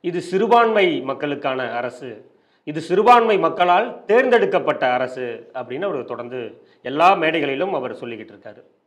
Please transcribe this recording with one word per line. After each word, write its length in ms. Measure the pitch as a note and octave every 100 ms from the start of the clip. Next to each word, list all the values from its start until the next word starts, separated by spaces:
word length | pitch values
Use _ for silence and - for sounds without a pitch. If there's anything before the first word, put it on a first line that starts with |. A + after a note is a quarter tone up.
"இது 200 | F3 F3
சிறுபான்மை 800 | - F#3+ A3+ A#3 A3+ G#3+ F#3 C#3+
மக்களுக்கான 680 | C3 C3+ D3 C#3+ C#3+ C3 B2
அரசு, 580 | A#2 B2 - C3 G#2+ - _ _ _
இது 180 | - D3+
சிறுபான்மை 580 | D#3 F3+ A3 A#3+ A3+ G3+
மக்களால் 680 | D#3+ - F3+ F3 A#3+ - -
தேர்ந்தெடுக்கப்பட்ட 840 | A3+ C4 A#3+ G3 F3+ D3 D3 C3
அரசு" 560 | B2 B2+ B2+ B2 A2+ -
அப்படின்னு 300 | C3 A#2+ C3
அவர் 220 | G3 D3 A2+
தொடர்ந்து 560 | A#2+ A#2 B2+ A2 - _ _
எல்லா 320 | B2 C#3 F3
மேடைகளிலும் 600 | F#3+ D#3+ E3 C#3+ C3+ F#3
அவர் 220 | E3 B2+ G#2+
சொல்லிக்கிட்டு 380 | B2 A2+ A2
இருக்காரு. 300 | G2+ A2 G#2 _ _